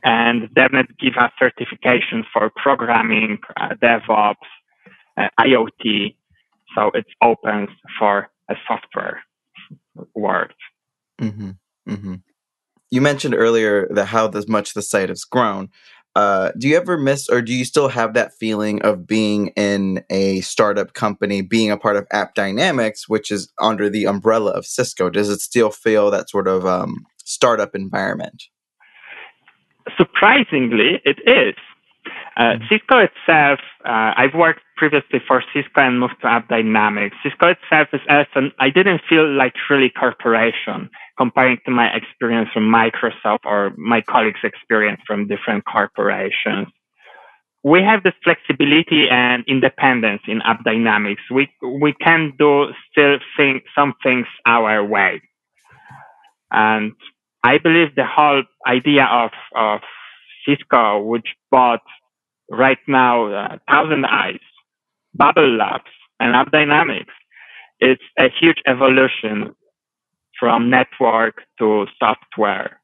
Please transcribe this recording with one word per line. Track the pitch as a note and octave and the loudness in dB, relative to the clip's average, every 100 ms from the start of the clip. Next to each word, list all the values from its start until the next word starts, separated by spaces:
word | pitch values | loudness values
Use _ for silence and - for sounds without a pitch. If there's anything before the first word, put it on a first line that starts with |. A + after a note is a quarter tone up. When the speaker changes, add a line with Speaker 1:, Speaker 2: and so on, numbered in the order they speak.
Speaker 1:
And | B2+ A#2 A#2 A#2 A2 | 0 0 0 0 -2
DevNet | - C3 C3+ B2 _ | 0 2 0 -4 _
gives | C3+ A#2+ | -4 0
us | A#2+ - | -2 0
certifications | B2+ - A#2+ - - B2 - A#2 A2 | -2 -2 -14 -6 -2 -2 -2 -8 -4
for | A2+ G#2+ - | -2 -2 -2
programming, | C#3 A#2+ A#2 A#2 A2+ A2 A2 G#2+ - - | -2 -2 0 -2 0 -2 -2 -6 -10 -10
uh, | G#2+ A2 | -8 -2
DevOps, | A#2+ A2+ G#2+ A2 G#2 G#2 - - _ _ _ _ _ - | 0 0 0 0 0 -2 -12 -20 _ _ _ _ _ -8
uh, | G#2 - | -4 0
I | B2+ | 2
O | B2+ A2+ _ | 2 0 _
T. | A2 G#2 G#2 _ _ _ _ _ _ | -4 -4 -4 _ _ _ _ _ _
So | - G#2 | -4 -2
it's | - - _ | -2 -8 _
open | A#2 A2+ - G#2 G2+ - - - | 0 0 -4 -4 -6 -12 -20 -2
for | G#2+ G2+ G2 _ - | 0 0 -4 _ -12
a | - - | -10 -6
software | G#2+ - - - - - _ _ _ - - _ - - | -8 -8 -10 -8 -10 -16 _ _ _ -20 -20 _ -20 -16
world. | - G2+ F#2 - _ - _ _ _ _ - | -6 -4 -2 -4 _ -20 _ _ _ _ -10
Speaker 2:
Mm-hmm. | A2 G#2 G2+ F#2+ _ _ - | -10 -8 -14 -16 _ _ -12
Mm-hmm. | G#2 G2 F#2 _ _ _ _ _ _ _ | -12 -10 -14 _ _ _ _ _ _ _
You | B2+ | 0
mentioned | C#3 C#3 D3 | 0 0 -2
earlier | A#2+ A2+ A2+ A2 G#2 F#2+ | 0 2 2 2 0 0
that | G2+ | -2
how | G2 A2+ A2 | -2 0 -2
this | G#2 G2+ | -4 -4
much | G#2+ G#2 | -4 -4
the | - | -10
site | G2 G#2 F#2 | -4 -4 -4
has | F#2 | -8
grown. | - B2+ A2+ G2 G2 _ _ _ _ | -6 -2 -2 -4 -12 _ _ _ _
Uh, | - G2+ G2 F#2+ - | 0 0 0 -2 -4
do | C3 | 0
you | D#3 | 0
ever | F3+ F3 | 0 -2
miss, | C3+ C#3+ - | -2 -2 -2
or | B2 | -2
do | A#2 | -2
you | B2+ | -6
still | B2+ - C#3 | -2 0 0
have | A#2+ A2+ | -2 -2
that | A2+ A2 | -2 -4
feeling | _ A2 G#2+ G#2+ G#2 | _ -6 -4 -4 -2
of | G#2+ G2+ F2 | -2 -2 -2
being | A2 G#2+ G#2 G2+ - | -2 0 -2 -2 -2
in | G2+ G2+ G2 F#2 - | -2 0 -2 -4 -4
a | F#2+ G2 F#2+ | -2 -2 -2
startup | - - G#2+ G2+ F#2+ | -6 -2 0 0 -6
company, | - A2 G2+ G2+ G2 | -4 -6 -4 -6 -4
being | F#2+ A2+ A2 | -2 -2 0
a | G2+ | -2
part | A2+ G#2 | -2 -2
of | G2 | -4
AppDynamics, | G#2 F#2+ - G2 G2+ F#3 C#3 A2 - - | -6 -4 -4 -6 -2 -2 -2 -4 -6 -6
which | A2 - | -6 -4
is | G#2 F2+ - | -8 -8 -4
under | A2 G#2+ G2+ | -2 0 -2
the | G#2 G2+ | -2 -4
umbrella | G2+ G#2+ A2+ G#2 | -2 0 0 0
of | F#2 - | -4 -8
Cisco? | - - - F2+ | -6 -6 -4 -4
Does | F2+ G#2 | -2 -2
it | G2+ | -4
still | - B2 A2 | -4 0 0
feel | - A2+ G#2+ G#2 | 0 0 2 2
that | G2+ - | 0 -4
sort | G2+ F#2+ | -4 -2
of, | F#2 F#2 | -2 0
um, | F#2 F#2+ - - _ | -2 -4 -10 -18 _
startup | - - B2+ A2+ G2+ | -16 0 0 2 -2
environment? | G2+ G2 F#2+ G2 F2+ - _ - _ _ _ _ _ - - - _ _ _ _ _ - - | -6 -8 -6 -6 -6 -10 _ -20 _ _ _ _ _ -20 -20 -20 _ _ _ _ _ -16 -4
Speaker 1:
Surprisingly, | F3+ - G3+ C4+ B3 D3 B2 A2+ A2 G3 | -2 2 4 4 0 -2 0 0 0 0
it | - D3 - | -2 -2 2
is. | B3 A2+ - - _ _ _ - - - - | 4 2 -4 -16 _ _ _ -18 -18 -14 0
Uh, | A#2 | 0
Speaker 2:
Mm-hmm. | A2+ A2+ | 0 0
Speaker 1:
Cisco | G#3+ - B3+ | -2 4 4
itself, | G3 - - D#3+ C#3+ C#3 - - | 4 0 2 4 4 2 -4 -16
uh, | - A2+ A2 - | -4 0 0 0
I've | C3+ | 0
worked | D#3 E3 D#3+ _ - | 2 2 0 _ -2
previously | D3+ D3 - C3 - | 0 0 -2 -6 0
for | B2+ - | -2 0
Cisco | C#3+ C#3 - | -8 -2 2
and | C3+ B2 | 2 2
moved | B2 - | -2 -2
to | B2 | 0
AppDynamics. | A#2 A2+ A#2 A2 A2 G#2+ G#2 G2+ - | 0 0 -2 2 2 2 0 -6 -6
Cisco | C#3+ - F3 | -10 2 2
itself | F3 - D#3 D3 | 2 0 0 2
is | C#3 - | -2 2
also, | D3 C#3+ C#3+ C3+ - | 2 2 -2 -2 0
I | C3+ | 0
didn't | C#3+ G3 E3+ - | 2 2 0 2
feel | D#3+ D#3 | 2 4
like | C#3 B2+ - - | 2 0 -2 0
really | C#3 C3 | 2 2
corporation | - B2+ A2 B2 A2+ A2+ - - G#2 - - - - | 0 -4 -2 0 2 0 -2 -8 -10 -12 -18 -20 -2
comparing | B2+ - B2+ B2 | -2 2 2 0
to | - | -2
my | B2 A#2 | 0 0
experience | A2 - - A#2 A#2 G#2+ | -2 -10 -6 -2 -2 -2
from | A#2 A2 | 0 2
Microsoft | A2+ A2+ - A#2 - A2 G#2 | 4 2 0 -6 -4 -4 -2
or | - G#2 G2+ - | -2 -2 -2 -4
my | F#2+ A#2 | -2 -2
colleagues' | A2 B2 A2 G2+ | 0 0 0 -2
experience | A2 - _ A2+ G#2+ G2 | -8 -8 _ 0 0 -2
from | - G#2 G#2 | -6 -6 -4
different | G#2 - G#2 | -6 -4 -4
corporations. | - A2 G2+ - G#2 G2 G2 - A2 G2+ G2+ _ _ _ - - - _ _ _ | -2 -2 -2 -2 -2 -2 -4 -4 -4 -4 -8 _ _ _ -20 -20 -20 _ _ _
We | C#3 E3+ | -2 0
have | G3 A3 | 2 0
this | F#3 - | 0 -2
flexibility | F3 D#3+ - C#3 C#3+ D3+ E3 D#3 D3 | -2 -2 -4 -2 2 2 2 0 0
and | B2 B2 B2 A#2+ | 0 0 -2 -2
independence | C3+ C3 - C#3 B2 A2 G2+ - | 0 0 0 0 2 -2 -4 -6
in | A2 | -4
AppDynamics. | A2 A2+ A#2 A2 A2+ G#2+ G#2 G#2 - | -2 -2 -2 0 0 0 -2 -6 -4
We, | B2+ C#3 _ | -2 -2 _
we | B2+ C#3 D3+ | -10 -2 -2
can | D3 E3 E3 D#3 C3+ | 0 2 2 0 2
do | D3 C#3+ C#3+ - - | 2 4 0 -4 -4
still | - C#3+ C#3 - - | 2 4 2 -2 -2
think | C#3 C3 - | 0 0 -4
some | - C#3+ C3 | 0 0 0
things | C3+ B2+ A#2+ - A#2+ | 0 0 -2 -4 0
our | A#2 A2 G#2+ | 2 2 0
way. | G#2 G#2 F#2+ - _ _ _ _ _ - - - - _ _ _ _ | 0 0 0 -2 _ _ _ _ _ -20 -20 -20 -20 _ _ _ _
And | - A2 A2 G#2+ - - _ _ _ | 0 2 2 -2 -8 -20 _ _ _
I | B2 C#3+ | 2 4
believe | E3 E3 D#3+ C#3+ | 4 2 2 0
the | A#2 | -2
whole | - D3 C#3 C3 _ | 2 4 2 -2 _
idea | C3+ B2+ D3 C#3+ C3 | -2 0 2 2 4
of, | A#2+ A2+ - - - | 2 0 -6 -10 -2
of | A2 G#2 - - - - _ - - | -2 -2 -8 -20 -20 -20 _ -10 -4
Cisco, | C#3+ - C3 A2 G#2 | -4 2 2 4 0
which | G#2 A#2 - - _ | -2 -4 -6 -16 _
bought | C3 B2 A#2 _ - _ _ _ _ _ | 4 4 2 _ -20 _ _ _ _ _
right | A2 C3 C3 - | 0 2 2 0
now, | C3+ B2+ A#2+ G#2+ | 2 4 2 0
uh, | G2+ G#2 - - | -4 -8 -10 0
Thousand | - D#3 C#3+ - | 0 2 -2 0
Eyes, | - - - _ _ _ _ _ _ _ | -2 -2 -8 _ _ _ _ _ _ _
Bubble | - C#3+ D#3+ C#3+ A2+ | 2 2 4 4 2
Labs, | G2 - - - _ _ | -2 -4 -10 -20 _ _
and | B2 | 0
AppDynamics, | B2 C3+ D#3 D3 D3 E3+ G2+ - - _ - - - - _ | 2 2 2 2 2 2 -4 -10 -20 _ -20 -20 -20 -20 _
it's | B2+ C3 - - | 2 2 -2 0
a | - - | 0 2
huge | E3 D#3 - | 0 2 -2
evolution | B2+ C3+ C3 C3 - A2 G#2+ G#2+ - _ _ _ _ _ _ _ - | 2 4 4 2 0 -6 -6 -8 -12 _ _ _ _ _ _ _ -2
from | A#2+ A#2 A#2+ | 2 2 4
network | B2+ B2+ - B2 A2+ A2+ - - _ | 2 0 0 0 2 0 -4 -20 _
to | A2 G#2+ G2 - | 0 0 -2 -2
software. | A2+ G#2+ _ - G#2 F#2+ - - | -2 -2 _ -4 -2 -2 -8 -14